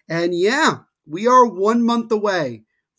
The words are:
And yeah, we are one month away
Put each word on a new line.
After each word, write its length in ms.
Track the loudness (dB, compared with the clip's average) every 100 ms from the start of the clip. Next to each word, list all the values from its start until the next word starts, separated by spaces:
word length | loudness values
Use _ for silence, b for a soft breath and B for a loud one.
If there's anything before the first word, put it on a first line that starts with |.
| -8
And 240 | -4 -2
yeah, 440 | 0 0 2 0 -2 _ _ -14
we 220 | -4 2
are 180 | 4 4
one 380 | 0 0 0
month 280 | 0 -2 -2
away 520 | -2 -2 -2 -4 -8 _ _ _